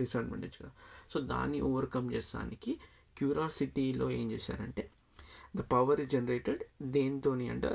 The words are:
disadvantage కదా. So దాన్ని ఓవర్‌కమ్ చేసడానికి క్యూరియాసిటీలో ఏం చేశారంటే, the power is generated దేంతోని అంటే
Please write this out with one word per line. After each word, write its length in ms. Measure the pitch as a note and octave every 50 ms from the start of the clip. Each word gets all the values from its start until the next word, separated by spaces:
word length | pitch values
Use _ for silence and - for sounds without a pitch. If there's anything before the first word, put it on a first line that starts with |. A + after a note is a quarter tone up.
| B2+
disadvantage 520 | - - A#2+ A#2 - - - - - - -
కదా. 120 | - - - - - - - - - - -
So 100 | - C3
దాన్ని 340 | B2 B2 B2 B2+ C#3 D3 C#3+
ఓవర్‌కమ్ 520 | C#3 C3+ C3 C3 B2+ B2+ - B2+ B2 A#2+
చేసడానికి 640 | A#2+ A#2 A2 - - A2 G#2+ - - - - A#3+ E4 - - - - - _ _ - -
క్యూరియాసిటీలో 920 | C#3+ C#3 D3 D3+ D#3+ D#3+ D#3 - C#3+ C3 - C#3 C3+ C3 B2+ B2+ B2+ B2+
ఏం 200 | B2+ B2 A#2 A2+
చేశారంటే, 600 | A2 - - - - - - B2+ - - - - - _ _ _ - - - - - - - - -
the 100 | - -
power 380 | - C3 B2 B2+ C#3 D3 C#3+ C#3+
is 100 | B2+ C#3
generated 500 | B2+ A#2+ B2 B2 B2 - - - - - - _ -
దేంతోని 640 | - B2+ C3 C#3 C3 C3+ C#3 C#3 - C#3+ C3 B2+ B2 A#2
అంటే 200 | A#2+ B2 B2 B2+